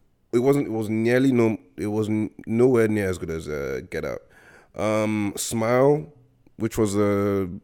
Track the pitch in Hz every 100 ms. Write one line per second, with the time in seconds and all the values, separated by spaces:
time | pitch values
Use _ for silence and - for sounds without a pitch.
0 | _ _ _ 117 127 143 120 110 107 110
1 | 113 123 135 120 113 104 _ - 101 107
2 | 107 107 107 - - 113 127 120 110 107
3 | 95 90 85 80 78 73 69 65 90 80
4 | 76 57 - - - - _ - 104 107
5 | 107 107 101 - - 117 110 123 139 147
6 | 156 - _ _ _ - 110 - 110 98
7 | 104 101 101 98 92 95